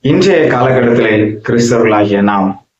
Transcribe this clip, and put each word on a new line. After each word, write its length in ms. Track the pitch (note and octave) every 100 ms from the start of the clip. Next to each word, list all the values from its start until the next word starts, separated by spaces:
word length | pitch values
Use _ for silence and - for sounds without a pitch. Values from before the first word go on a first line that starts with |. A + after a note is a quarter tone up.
இன்றைய 520 | C3 F3 F#3+ F3 D3+
காலகட்டத்திலே 840 | B2+ B2+ B2+ A#2 A#2 A2 G#2+ G#2+ - -
கிறிஸ்தவர்களாகிய 720 | A#2 A#2 A#2 A2 G#2 G#2 G2+
நாம் 420 | G2+ G2+ F#2+ G2 _ _